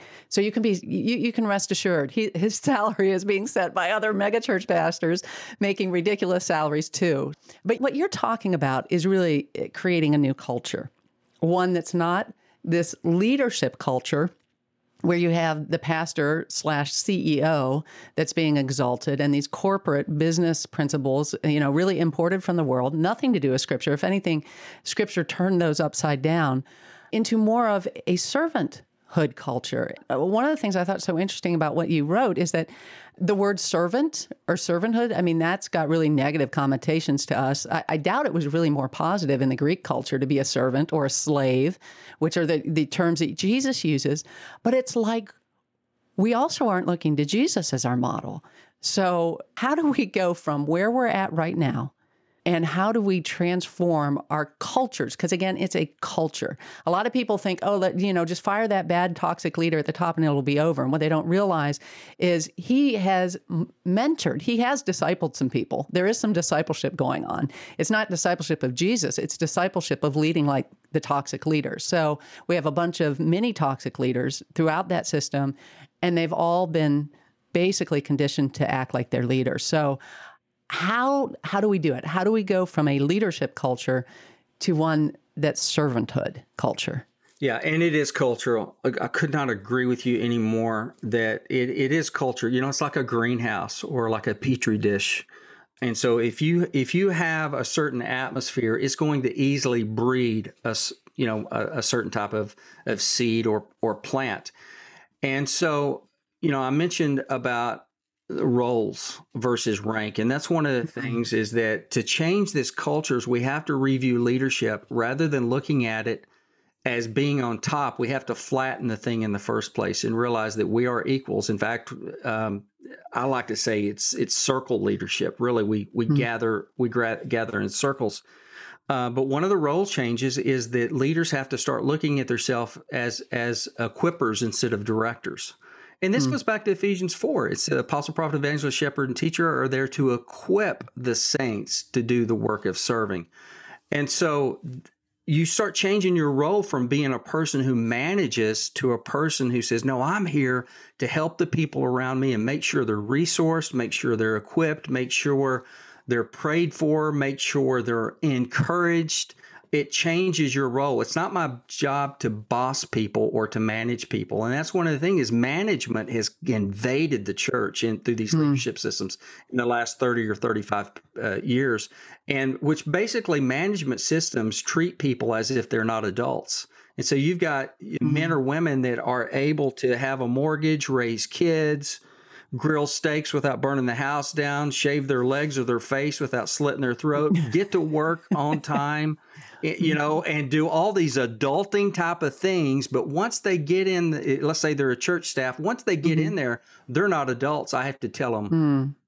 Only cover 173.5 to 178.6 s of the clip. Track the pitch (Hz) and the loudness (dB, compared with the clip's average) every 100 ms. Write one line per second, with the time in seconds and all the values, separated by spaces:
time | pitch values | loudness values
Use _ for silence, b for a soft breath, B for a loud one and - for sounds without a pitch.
173.5 | 135 185 202 143 117 - 160 160 123 110 | 0 -2 -2 -2 -4 0 0 0 -2 -2
174.5 | 104 - 165 175 - 143 123 113 110 113 | -2 -2 0 0 0 -2 0 0 0 0
175.5 | 131 - 113 113 113 107 98 127 127 - | -2 0 0 0 0 -2 -2 -2 -2 -6
176.5 | - - b b b - 139 147 180 170 | -8 -8 b b b -2 0 2 0 0
177.5 | 143 131 - 104 - - 147 165 156 131 | -2 -4 -10 -8 -2 0 2 2 0 0
178.5 | 151 | 0